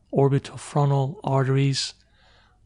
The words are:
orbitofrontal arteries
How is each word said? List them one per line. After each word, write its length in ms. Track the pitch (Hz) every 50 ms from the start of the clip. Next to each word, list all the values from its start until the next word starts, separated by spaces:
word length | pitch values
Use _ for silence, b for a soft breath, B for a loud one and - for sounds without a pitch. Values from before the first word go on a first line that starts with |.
| _ _ -
orbitofrontal 1080 | 139 139 139 135 135 - - - 123 - - - 151 143 143 139 139 135 135 - - -
arteries 720 | 139 135 135 131 127 135 139 139 139 135 - - - - b b b b b b b b b b b b b b